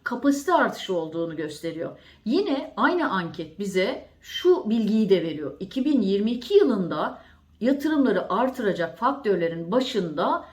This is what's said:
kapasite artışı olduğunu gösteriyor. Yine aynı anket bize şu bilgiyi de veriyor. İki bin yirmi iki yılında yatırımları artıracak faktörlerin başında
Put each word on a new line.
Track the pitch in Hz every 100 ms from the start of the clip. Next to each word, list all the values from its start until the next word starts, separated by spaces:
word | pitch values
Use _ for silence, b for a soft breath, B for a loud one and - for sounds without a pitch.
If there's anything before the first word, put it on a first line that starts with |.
kapasite | - 247 285 277 -
artışı | 339 233 - - 180
olduğunu | 160 165 165 160
gösteriyor. | 156 151 170 160 151 B B B
Yine | - 302 403 269 - -
aynı | 269 349 302
anket | 190 170 139 156 -
bize | 202 180 202 302 - _
şu | - - 349 359 214
bilgiyi | 233 208 220 208
de | 185
veriyor. | 165 151 147 -
İki | 190 262
bin | 262 277
yirmi | 190 202 220
iki | 240 -
yılında | 403 320 220 170 151 214 B B B _ _
yatırımları | 226 285 294 302 254 190 -
artıracak | 190 262 254 214 175 170 -
faktörlerin | 240 277 214 185 165 165 165
başında | 233 262 214 175 151 214 330 B